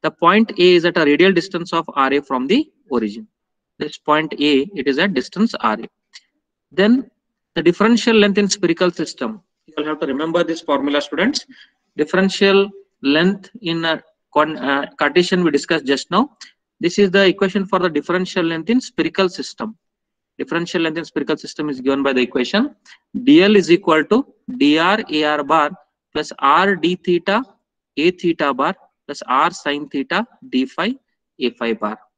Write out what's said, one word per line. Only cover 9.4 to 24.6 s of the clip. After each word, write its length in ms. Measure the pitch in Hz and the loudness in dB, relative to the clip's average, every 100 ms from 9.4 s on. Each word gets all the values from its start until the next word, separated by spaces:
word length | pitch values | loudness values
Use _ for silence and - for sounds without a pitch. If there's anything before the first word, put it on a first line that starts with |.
| _ _ _ | _ _ _
You 80 | - | -8
will 100 | 151 | -8
have 140 | 151 | -6
to 80 | 160 | -4
remember 380 | 135 160 165 165 | -4 -2 -2 -2
this 160 | 165 | -4
formula, 400 | - 143 143 143 | -2 -2 0 -2
students. 440 | 143 147 208 302 - - _ _ _ - | -2 -2 -2 -2 -10 -20 _ _ _ -6
Differential 720 | 151 185 190 - 196 196 196 - _ _ | -2 0 0 2 2 4 0 -6 _ _
length 480 | 139 151 180 196 - - | 0 2 2 0 -10 -12
in 220 | 180 165 | -6 -4
a 180 | 165 156 _ _ _ | -2 -4 _ _ _
con-, 240 | 147 156 156 | 0 0 -2
uh, 280 | 131 139 - - | -2 -2 -4 -2
Cartesian 460 | 143 180 175 185 | 0 2 2 0
we 80 | 170 | 2
discussed 340 | 143 - 165 135 | 0 -2 -4 -2
just 240 | 139 - | -4 0
now. 260 | 185 285 _ - _ _ _ | 0 0 _ -20 _ _ _
This 180 | 175 190 | -4 0
is 140 | 202 | 2
the 140 | 190 196 | 4 2
equation 400 | 196 196 196 190 | 2 -2 -2 -2
for 140 | 185 | -2
the 100 | 175 | 0
differential 540 | 147 139 180 185 190 | -2 -2 -4 -2 -2
length 260 | 165 165 160 | -2 -4 -2
in 100 | 247 | -2
spherical 480 | - - 160 - 190 | -2 -6 -4 0 -2
system. 480 | 180 131 - 110 - _ _ _ _ _ - | -2 -12 -10 -12 -12 _ _ _ _ _ -12
Differential 460 | - 165 170 180 | -6 -6 -4 -4
length 160 | 160 156 | -4 -4
in 60 | 151 | -8
spherical 300 | 156 135 - | -6 -4 -6
system 340 | - - 151 | -6 -8 -6
is 120 | 131 | -4
given 220 | 127 135 | -2 0
by 100 | 139 | 0
the 80 | 131 | 0
equation 540 | 123 135 123 202 285 - _ - _ - | 0 -2 -2 0 -2 -6 _ -20 _ -2
D 200 | 127 151 | 4 6
L 140 | 196 208 | 8 4
is 120 | 156 | 4
equal 360 | 175 - 156 151 | 2 2 0 2
to 200 | 220 285 _ - | 0 -2 _ -14
D 200 | 127 | 0